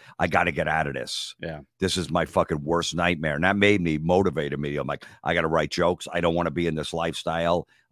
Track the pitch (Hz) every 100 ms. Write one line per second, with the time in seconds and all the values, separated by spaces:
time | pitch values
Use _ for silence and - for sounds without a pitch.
0 | - - 85 90 87 71 78 78 73 65
1 | 60 - - - 82 78 - - 95 92
2 | 76 85 80 92 85 78 71 85 80 80
3 | 87 85 78 73 90 101 104 104 85 78
4 | 80 90 95 80 73 71 73 71 67 71
5 | - - - 85 80 80 76 - 87 87
6 | - 87 85 85 85 73 85 78 73 82
7 | 82 78 - 82 85 87 80 _ _